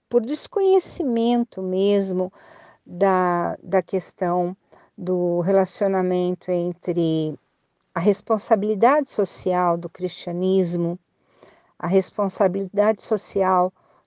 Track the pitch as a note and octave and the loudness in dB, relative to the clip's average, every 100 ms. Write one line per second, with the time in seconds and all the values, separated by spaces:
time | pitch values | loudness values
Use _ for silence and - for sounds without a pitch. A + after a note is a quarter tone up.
0 | _ A#3+ A3+ D4+ - - G4 F#4 - - | _ -2 0 -4 -6 0 2 2 0 -4
1 | D4+ A#3 A#3 A#3+ A#3 - F#3 F#3 G3 G3+ | -4 0 0 0 -2 -6 -4 0 2 2
2 | G3 F#3 F#3 - - - - _ - F3 | 0 -2 -4 -8 -20 -20 -20 _ -18 -2
3 | G3 F#3 F3+ F3 E3+ E3 - F#3 F3+ F#3 | 2 2 2 0 -4 -6 -4 -2 -2 -4
4 | - - F3+ F3+ F3+ F#3+ _ - _ - | -6 -6 -2 0 -2 -6 _ -20 _ -12
5 | F3+ F#3 F3 F3 E3+ G3 F#3 - G3+ G3 | -4 -2 0 0 2 2 2 0 0 0
6 | F3+ F3+ F3+ F3+ - F3+ F3 F3 - E3+ | 0 0 -2 -4 -4 -2 -2 -6 -4 -2
7 | E3 D#3+ D#3 D3 _ _ _ _ _ - | 0 0 -2 -6 _ _ _ _ _ -2
8 | F3+ G3 - A3 - A3 G#3 G#3 A#3 D4 | 0 0 0 -4 2 2 2 2 4 4
9 | C#4 - G3 - - F3+ F3+ E3+ E3+ - | 2 -2 -2 -2 -2 2 2 0 -4 -8
10 | F3+ - - F3 F#3 F#3+ F3+ F3 E3+ F3 | -8 -6 -8 -2 2 2 2 0 -2 -4
11 | _ _ _ _ - _ _ _ E3+ F#3+ | _ _ _ _ -20 _ _ _ 0 2
12 | F#3 - G3+ - F#3+ F#3 F#3+ G3+ G#3 G#3+ | 2 -2 -4 0 0 0 -4 0 2 0
13 | - G#3 - G3 F#3 F#3 F3+ - _ _ | -2 -4 -2 -2 2 2 2 -2 _ _